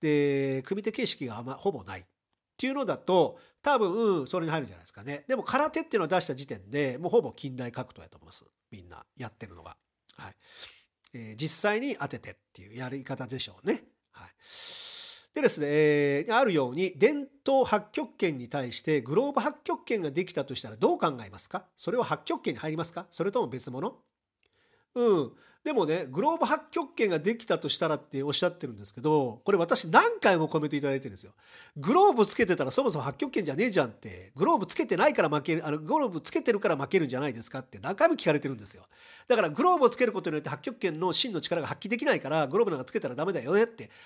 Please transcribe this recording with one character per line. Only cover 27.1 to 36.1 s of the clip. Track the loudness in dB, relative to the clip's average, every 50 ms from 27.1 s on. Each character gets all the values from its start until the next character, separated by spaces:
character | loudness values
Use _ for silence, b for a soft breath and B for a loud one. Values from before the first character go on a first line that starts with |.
が | 0 0
で | 0 0 -2
き | -2 -2
た | -2 -2 -2
と | 0 0
し | 0
た | 0 2
ら | 0 -2
っ | -2
て | -4 _ -6 -6 -4
お | 0
っ | 0
し | 2 2
ゃ | 0
っ | 0
て | -4 -12
る | -12 -12
ん |
で | -8 -8
す | -8 -8
け | -2 0
ど、 | 2 4 4 2 0 -4 -6 0
こ | 2 2
れ、 | 2
私 | 4 4 4 4 4 6
何 | 6 6 6 6 2 4
回 | 4 4 4 4
も | 2 0
コ | 0 -2
メ | -2 0
ン |
ト | -4
い | -2
た | -2 -2
だ | -2
い | -2
て | -4
る | -8
ん | -12
で | -12
す | -14
よ。 | -14 -16 B B B B B B B B
「グ | -6 -2 2 6
ロ | 6 8 6
ー | 6
ブ | 6 6
つ | 4 6
け | 4 4
て | 2 2
た | 0 2
ら | 2
そ | 2 2 2
も | 2
そ | 0 0
も | -2
八 | -4 -4
極 | -4 -6 -4
拳 | -2 -4 -2
じ | -2 0
ゃ |
ね | 0 0
え | 2
じ | 2 2
ゃ | 0
ん」 | 0 -2
っ |
て、 | -14 -16 -16 -16 -16 -18 -16 -4
「グ | 0 2
ロ | 2 2
ー | 2
ブ | 4
つ | 2 2
け | 2 4
て | 0 2
な | 4 4
い | 4 4
か | 4
ら | 0 2
負 | 0 -2 0
け | 0 -2
る、 | -2 -2
あ | -4
の、 | -4 -4
グ | -2 0 0 0
ロ | 0
ー |
ブ | 0